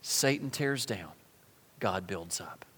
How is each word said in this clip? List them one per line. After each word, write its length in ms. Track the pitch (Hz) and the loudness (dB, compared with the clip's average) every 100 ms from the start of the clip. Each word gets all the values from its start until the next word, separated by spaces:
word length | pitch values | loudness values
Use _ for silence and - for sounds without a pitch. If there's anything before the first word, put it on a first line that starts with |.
Satan 480 | - - 139 143 139 | 0 4 4 4 0
tears 360 | - 139 139 - | 0 0 2 0
down. 260 | 104 90 - - - - - - - | -4 -6 -14 -20 -20 -20 -20 -20 -2
God 260 | 113 92 92 | 0 0 -2
builds 340 | 92 82 - | -6 -4 -6
up. 240 | 90 - - | -6 -14 -18